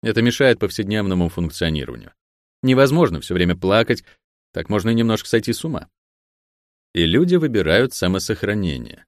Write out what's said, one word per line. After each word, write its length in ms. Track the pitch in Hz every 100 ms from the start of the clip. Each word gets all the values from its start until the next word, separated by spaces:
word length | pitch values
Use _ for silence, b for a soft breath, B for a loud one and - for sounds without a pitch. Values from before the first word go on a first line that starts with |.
Это 200 | 113 110
мешает 380 | 117 - 135 110
повседневному 680 | 101 - 101 107 98 92 85
функционированию. 840 | - 85 - 85 78 62 60 50 _ _ _ _ _
Невозможно 580 | 131 131 135 156 147 85
все 140 | -
время 220 | 90 87 87
плакать, 480 | 92 104 117 - b b _ _ _
так 160 | - -
можно 220 | 104 101
и 40 |
немножко 340 | 117 117 110 -
сойти 240 | 117 110
с 120 | 113
ума. 240 | 160 127 - _ _ _ _ _ _ _ _ _ _
И 100 | -
люди 300 | 82 101 180
выбирают 580 | 180 151 110 80 92 127
самосохранение. 1120 | - 90 92 - 107 98 104 92 67 58 -